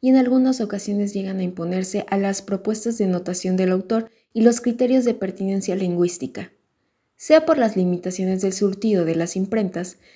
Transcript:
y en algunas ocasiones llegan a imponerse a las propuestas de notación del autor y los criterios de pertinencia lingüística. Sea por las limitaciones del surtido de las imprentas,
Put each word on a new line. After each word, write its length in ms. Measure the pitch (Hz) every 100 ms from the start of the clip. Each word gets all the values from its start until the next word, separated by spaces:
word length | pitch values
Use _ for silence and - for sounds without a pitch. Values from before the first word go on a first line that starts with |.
y 80 | 254
en 80 | 262
algunas 440 | 247 262 254 262
ocasiones 520 | 208 202 208 202 202
llegan 260 | 202 190 190
a 60 |
imponerse 600 | 180 180 170 185 185 202 -
a 80 | 196
las 260 | 196 190
propuestas 560 | - 190 208 214 233 226
de 80 | 190
notación 500 | 180 180 180 185 185
del 160 | 185
autor 380 | 185 185 226 226 _ _
y 80 | 226
los 200 | 233 233
criterios 440 | 247 233 247 262
de 100 | 240
pertinencia 640 | 220 190 185 190 196 190 185
lingüística. 760 | 185 175 175 - 131 - - _ _ _ _ _ _ -
Sea 280 | - 311
por 140 | 320 302
las 180 | 226 196
limitaciones 640 | 180 175 180 185 185 185
del 140 | 190
surtido 500 | 190 202 196 226 196
de 100 | 165
las 220 | 165 170 190
imprentas, 640 | 190 226 214 170 180 - _